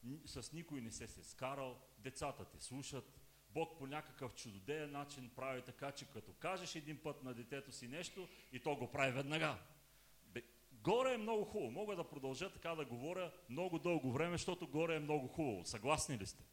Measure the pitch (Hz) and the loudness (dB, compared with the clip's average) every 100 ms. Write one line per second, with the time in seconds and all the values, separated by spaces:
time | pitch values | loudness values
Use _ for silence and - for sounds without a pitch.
0 | 120 151 - 139 113 160 165 143 113 - | -6 -8 -6 -8 -6 -8 -4 -4 -4 -6
1 | 117 - 82 - 131 139 131 120 - - | -8 -10 -14 -2 -2 0 -2 -6 -14 -10
2 | 127 - 147 - - - - 127 135 135 | -8 -2 -2 -2 -8 -8 -6 -6 -4 -6
3 | - - - - - 123 165 - 135 147 | -8 -18 -20 -20 -4 0 0 -2 -4 -4
4 | - - 127 - 120 98 98 156 151 143 | -6 -8 -6 -6 -10 -8 -4 -2 -2 -4
5 | 143 - 123 - 131 127 123 - 139 - | -6 -8 -10 -4 -2 -2 -4 -6 -6 -6
6 | - 113 - - 165 185 170 165 147 143 | -8 -10 -10 -4 -2 0 -2 -6 -6 -4
7 | 151 143 131 120 113 139 135 - 120 147 | -4 -4 -6 -6 -4 -6 -6 -10 -6 -4
8 | 185 196 180 - - 127 156 143 123 139 | -6 -6 -10 -12 -10 -2 0 2 0 4
9 | 135 127 139 156 156 110 - - - - | 6 6 2 4 4 2 -8 -20 -20 -20
10 | - - - 120 - - - 123 107 233 | -20 -20 -8 -8 -8 -20 -20 -2 4 6
11 | 262 240 214 220 196 214 127 139 208 190 | 6 4 4 2 2 0 0 0 0 0
12 | 165 143 135 127 190 - 170 160 139 120 | -2 -2 -2 0 -2 -2 -2 -2 -2 -2
13 | 143 185 170 - - 131 185 165 175 165 | -2 0 -2 -6 -6 0 2 4 6 6
14 | 131 131 170 175 - 175 156 143 165 160 | 6 4 4 4 2 0 2 4 6 4
15 | 147 151 127 - 147 98 85 110 120 151 | 6 4 4 2 4 4 0 0 4 4
16 | - 123 95 - - | 4 0 -2 -6 -16